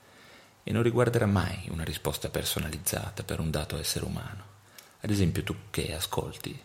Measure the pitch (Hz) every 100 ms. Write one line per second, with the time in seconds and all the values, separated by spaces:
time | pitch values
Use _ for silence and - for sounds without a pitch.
0 | - - - - - - - 107 117 117
1 | 120 120 104 98 87 87 - 82 78 76
2 | 76 76 - 76 - - 78 78 - -
3 | - - - 80 80 76 - - - -
4 | - - - - - - - - - -
5 | 107 101 85 76 - - - - 76 78
6 | - - - - - -